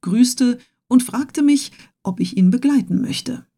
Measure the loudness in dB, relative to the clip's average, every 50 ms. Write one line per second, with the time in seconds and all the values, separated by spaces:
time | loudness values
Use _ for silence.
0 | -6 -2 2 2 2 2 2 0 0 -2 -2 -4 -8 _ _ _ _ 2 2 2
1 | 2 2 -6 -6 -6 -6 -2 0 2 2 2 2 0 -4 -16 -20 -20 _ _ _
2 | -8 -8 -4 -4 -4 -4 0 2 2 4 4 2 0 0 0 0 0 0 -2 -4
3 | -2 -4 -6 -8 -8 -10 -10 -12 -12 _ _